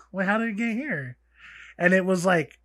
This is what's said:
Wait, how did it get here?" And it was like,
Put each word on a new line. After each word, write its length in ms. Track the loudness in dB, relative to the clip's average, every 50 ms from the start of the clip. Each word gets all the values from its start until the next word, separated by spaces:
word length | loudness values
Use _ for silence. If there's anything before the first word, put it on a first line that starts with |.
| -12 _
Wait, 140 | -8 -6 -2
how 140 | -2 -2 -2
did 100 | -2 -4
it 80 | -4 -4
get 140 | -4 -4 -4
here?" 440 | -4 -6 -6 -6 -8 -8 -10 -14 _ _ _ _ _ -20 -20 -20 -20 -20 -18 -6 0
And 160 | 2 4 4
it 120 | 4 4
was 200 | 2 0 2 2
like, 340 | 2 2 2 0 -2 -8 _ _